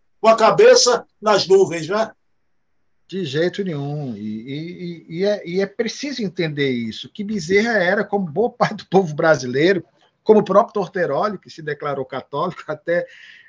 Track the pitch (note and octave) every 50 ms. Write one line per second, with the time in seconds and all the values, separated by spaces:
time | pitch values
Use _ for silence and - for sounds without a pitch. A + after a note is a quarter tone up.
0 | _ _ _ _ - A3 A3+ A3 A3+ G#3+ - - - A#4 B3+ - - A#3+ A#3+ -
1 | - _ _ _ G3+ G#3+ G#3 F#3+ - D#3 F#3+ G3 F#3+ C#3+ E3 E3+ D#3 D3 G3 G#3+
2 | A3 A3 - _ _ _ _ _ _ _ _ _ _ _ _ _ _ _ _ _
3 | _ - - F#3+ F#3 C#3+ B2 D3+ E3+ F3+ F3 - G3+ F#3 D#3+ C#3+ C#3+ C#3+ D3 D3+
4 | D3 C3 A2+ G2 G#2+ G#2+ G#2+ A2 A2+ C3 C3+ D3 D#3+ E3+ F3+ E3+ F3+ F3 E3+ D#3+
5 | - - E3 E3+ F#3+ G#3 G#3 G3 - E3 E3+ F#3 G3 F#3+ - - A#3 G#3+ - -
6 | - D4 C4+ - A3+ F#3 - - E3+ D#3+ D3 C#3+ C#3 C3+ B2+ A#2+ A#2 A2 A2+ -
7 | - C3+ - - G#3 G3+ A3 G#3 D#3 D#3 F#3+ G3+ A3 A#3 A#3 G#3 F3 F3 G3 G#3
8 | G3 - - G3+ G3 E3 C3+ E3+ A3+ A#3 A#3+ - G#3 - A3 G3+ - - - F#3+
9 | G3 D#3 D3+ C#3+ E3 E3 D#3 C3+ B2+ B2 B2 C3+ D3+ F3+ G3 F3 - _ _ _
10 | _ _ _ _ _ - A3 G#3+ G#3 G#3+ F#3+ G3+ - - - G#3 F#3+ D#3+ - F#3+
11 | E3+ C#3+ C3+ D3 F#3+ G#3+ G3+ F3+ _ C3+ - - D#3 D3 D3 - D3+ D3 C#3 C3+
12 | C3 - - C3 B2 _ - C#3+ E3 F#3 - - - - D3+ C#3+ _ - E3+ F3
13 | F3 - - - - - - - -